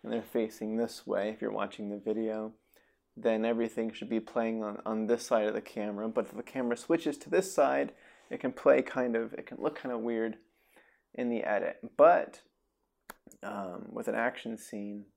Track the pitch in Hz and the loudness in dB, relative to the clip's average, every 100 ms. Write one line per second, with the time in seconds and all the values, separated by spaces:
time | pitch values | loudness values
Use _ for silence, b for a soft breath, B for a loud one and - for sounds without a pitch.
0 | 113 113 107 117 110 - 107 110 117 - | -2 -4 -2 -2 -2 -4 -4 0 -2 -4
1 | - 98 101 107 110 104 101 - 104 104 | -2 0 0 -2 -4 -2 -4 -6 -8 -6
2 | 104 107 110 107 110 - b b b b | -2 0 0 -2 -6 -10 b b b b
3 | _ - 117 110 113 117 117 - 113 107 | _ -2 2 2 2 2 0 0 -4 -4
4 | 107 110 110 120 113 113 107 104 - 110 | -2 -2 0 0 0 0 -4 -4 -4 -2
5 | 110 117 - 120 107 110 - - 104 101 | 2 0 2 2 2 0 -6 -6 -4 -2
6 | 110 110 101 104 - 135 120 120 - 165 | -2 -2 -4 -8 -8 -4 -2 -2 2 2
7 | 165 - - 175 185 - 139 139 143 - | 2 -4 0 0 2 4 4 4 -2 -6
8 | B B B 135 131 - 147 135 131 135 | B B B -6 -6 2 6 6 4 -2
9 | 123 113 113 - - - 139 147 131 120 | 0 0 0 -6 -12 -4 -4 -2 -6 -4
10 | 113 117 113 107 _ b b b b b | -2 0 0 -4 _ b b b b b
11 | b - 123 117 - 101 90 - - - | b -4 -2 0 0 0 0 -4 -10 8
12 | 151 175 - - _ _ _ _ _ _ | 8 8 0 -10 _ _ _ _ _ _
13 | _ - - - 101 101 98 90 - - | _ -20 -20 -14 -8 -6 -6 -8 -8 -6
14 | 113 113 120 - 113 110 - 107 104 104 | -4 0 0 -2 -8 -8 -10 -8 -8 -8
15 | 104 | -12